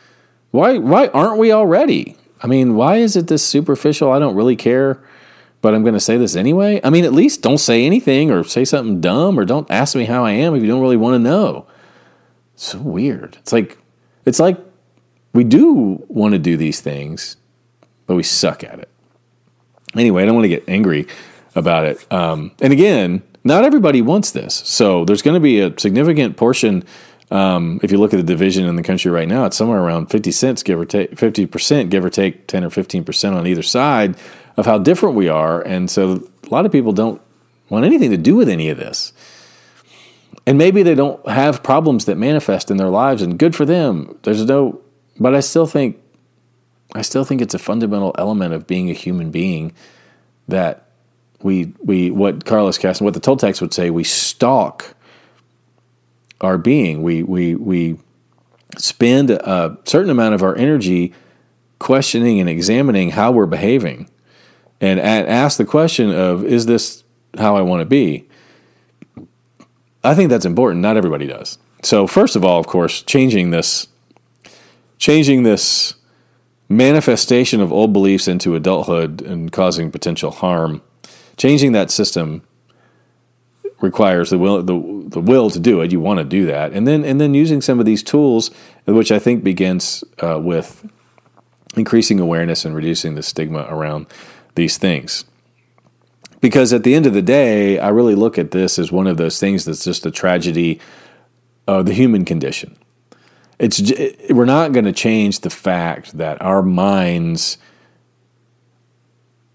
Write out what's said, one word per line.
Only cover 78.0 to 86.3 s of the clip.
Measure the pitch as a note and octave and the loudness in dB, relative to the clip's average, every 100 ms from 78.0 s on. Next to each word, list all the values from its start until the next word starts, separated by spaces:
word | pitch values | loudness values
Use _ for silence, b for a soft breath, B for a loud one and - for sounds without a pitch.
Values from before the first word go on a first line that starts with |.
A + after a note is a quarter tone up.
| G2 F#2+ F#2+ | 2 2 0
into | F2+ F#2 | -2 -2
adulthood | E2+ E2 F#2 D#2 E2+ D#2+ D#2 | -2 -2 -2 -2 -2 -2 -8
and | - E2+ E2 | -12 -10 -8
causing | - F#2 E2 E2 | -2 -2 -2 -6
potential | E2+ F2+ E2 D2 | -6 -6 -6 -8
harm, | - F#2 E2+ D#2+ D2+ _ _ B B B - | -4 -2 -2 -2 -6 _ _ B B B -2
changing | C3 D3 C#3 | 2 2 2
that | A2 F2 | 2 0
system | - G2+ F2 D#2+ D#2 _ _ _ _ _ _ _ _ _ _ _ _ - - | -2 -2 -4 -6 -10 _ _ _ _ _ _ _ _ _ _ _ _ -16 -4
requires | F#2+ - G2+ F2+ E2+ | -4 2 2 2 0
the | F#2 | 0
will, | F#2+ G2+ | 2 0
the, | F2+ F2 E2 G2+ E2+ | -2 -4 -4 -12 -10
the | E2+ | -4
will | F2+ C3 A2 | 4 4 4
to | F2 | 0
do | F2 F#2+ | 0 2
it. | E2+ | 0
You | F2+ | -2
wanna | E2+ F#2+ | 0 -2
do | C#2+ | -2